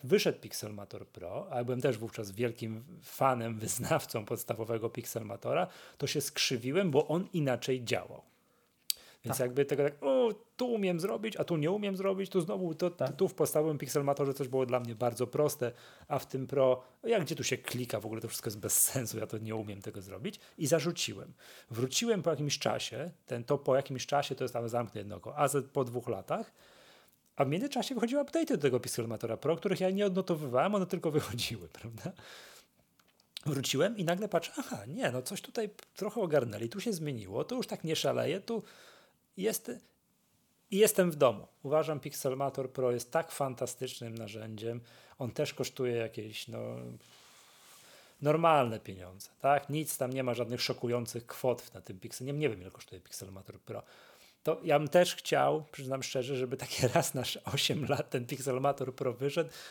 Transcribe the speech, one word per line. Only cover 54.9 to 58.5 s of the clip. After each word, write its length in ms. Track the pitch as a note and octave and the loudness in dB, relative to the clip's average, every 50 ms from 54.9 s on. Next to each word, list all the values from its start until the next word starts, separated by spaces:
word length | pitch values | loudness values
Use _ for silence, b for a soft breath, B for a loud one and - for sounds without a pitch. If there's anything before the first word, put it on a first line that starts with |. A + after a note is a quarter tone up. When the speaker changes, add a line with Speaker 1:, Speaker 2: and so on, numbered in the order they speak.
| - F3 F3+ F3 - | 8 8 8 6 4
Speaker 1:
chciał, 500 | - - - D#3+ C3+ C3+ C#3+ D3+ D#3 D3 - | -4 -2 2 4 4 6 4 4 2 -2 -6
przyznam 300 | - - C3+ B2+ C3+ C3+ | -12 -8 -6 -4 -4 -4
szczerze, 340 | B2+ - - C3 A#2+ C3 C#3+ | -2 -2 -2 -2 0 0 0
żeby 200 | B2+ C3 B2 C3 | -2 -2 -2 -4
takie 320 | B2+ - - - - C3+ A#2 | -4 -6 -4 0 2 4 6
<laughs> 60 | - | 6
raz 200 | E3+ - - - | 4 4 2 0
na 60 | C3+ | -2
sz-, 220 | A#2 - - - - - - | -2 -4 -4 -6 -6 -4 -2
osiem 320 | C#3+ - - D3+ D3+ C3+ A#2+ | 0 2 2 0 0 0 0
lat 220 | C#3 C#3+ D3+ - | 0 -2 -2 -2
ten 160 | - B2+ A#2+ | -2 -4 -2
Pixelmator 680 | A#2 D3 C3 B2+ C#3 | -4 -6 -4 -2 -2